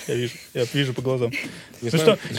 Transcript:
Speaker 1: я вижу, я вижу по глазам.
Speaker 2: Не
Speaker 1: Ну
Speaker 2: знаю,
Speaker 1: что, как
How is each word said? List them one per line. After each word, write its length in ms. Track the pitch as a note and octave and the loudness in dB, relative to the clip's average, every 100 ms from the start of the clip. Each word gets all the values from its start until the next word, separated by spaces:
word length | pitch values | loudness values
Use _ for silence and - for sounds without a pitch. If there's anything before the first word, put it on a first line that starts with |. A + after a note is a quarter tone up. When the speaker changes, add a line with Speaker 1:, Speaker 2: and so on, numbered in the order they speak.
| - | -4
Speaker 1:
я 60 | B2 | -2
вижу, 180 | B2 - - | -2 -6 -10
я 100 | - A#2+ | -4 0
вижу 200 | D3 C3+ | 0 0
по 80 | B2 | 0
глазам. 280 | C3 C3 A#2+ - - - - - | 0 0 0 -2 -8 -12 -16 -8
Speaker 2:
Не 80 | A#2 | 0
Speaker 1:
Ну 80 | D#3+ | 4
Speaker 2:
знаю, 200 | D#3+ G3 | 6 4
Speaker 1:
что, 100 | |
как 80 | - | 0